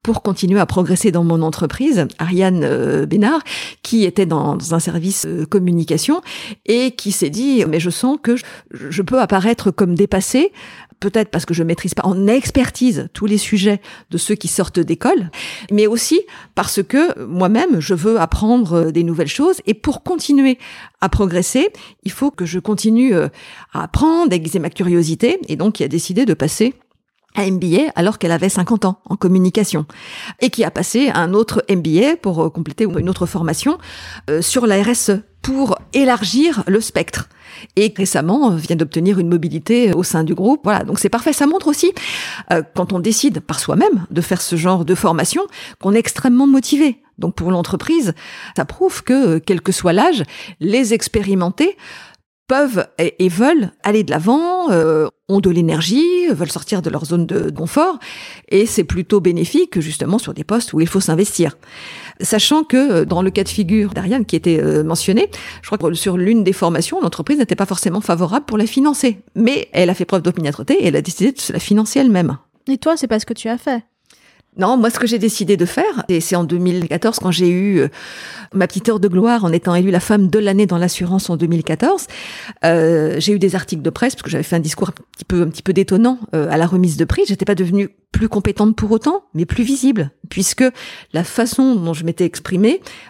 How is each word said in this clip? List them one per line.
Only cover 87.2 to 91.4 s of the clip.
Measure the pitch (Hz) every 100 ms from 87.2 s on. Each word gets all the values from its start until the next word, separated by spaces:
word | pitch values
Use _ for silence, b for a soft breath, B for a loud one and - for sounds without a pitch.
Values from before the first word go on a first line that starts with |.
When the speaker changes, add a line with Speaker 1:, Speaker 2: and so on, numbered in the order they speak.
| 392
Speaker 1:
J'étais | 196 196
pas |
devenue | 190 180 202 202 _ _
plus | - 214
compétente | 208 196 202 208 220
pour | 214
autant, | 220 294 381 _ 160
mais | 170
plus | -
visible, | 233 269 262 220 143 _ -
puisque | - 190 - 254 B B B B
la | 156
façon | 180 -